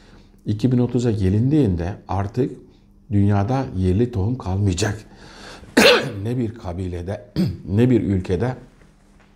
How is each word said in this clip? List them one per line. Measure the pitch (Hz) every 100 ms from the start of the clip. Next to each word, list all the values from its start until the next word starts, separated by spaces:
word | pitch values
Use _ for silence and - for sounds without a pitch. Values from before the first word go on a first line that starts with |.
| - - - - -
İki | 107 127
bin | 123
otuza | 123 123 120
gelindiğinde | 101 92 104 131 156 113 85 85 101 -
artık | 95 98 127 - - - _ _ _ -
dünyada | 101 101 101 104 135 - 95
yerli | 92 92 120
tohum | 95 98 131
kalmayacak. | - 95 101 85 104 - - - - - - - - -
<clears throat> | 554 453 143 101
Ne | 107 127
bir | 110
kabilede, | - 92 85 92 87 87 104 - - 151
<clears throat> | - -
ne | 101 127
bir | 113
ülkede | - 95 92 90 120 127 - _ - _ _ _ _